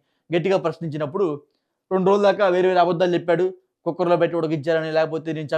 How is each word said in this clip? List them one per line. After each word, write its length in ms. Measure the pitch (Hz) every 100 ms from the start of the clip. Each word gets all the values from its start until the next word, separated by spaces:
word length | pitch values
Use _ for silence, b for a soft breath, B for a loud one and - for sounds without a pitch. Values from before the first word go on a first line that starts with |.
| _ _ - 165
గట్టిగా 200 | 165 190
ప్రశ్నించినప్పుడు 840 | 175 156 165 151 147 185 185 147 - _ _ _ -
రెండు 180 | 190 185
రోజుల 140 | 208
దాకా 240 | 202 190 196
వేరే 200 | 175 185
వేరే 120 | 180
అబద్ధాలు 340 | 175 170 180
చెప్పాడు. 400 | 170 170 170 185 185 _ _ 170
కుక్కర్లో 320 | 160 175 170
పెట్టి 200 | 165 170
ఉడికించారని, 540 | 160 160 135 160 160
లేకపోతే 420 | 156 156 160 156
నేను 140 | 156 151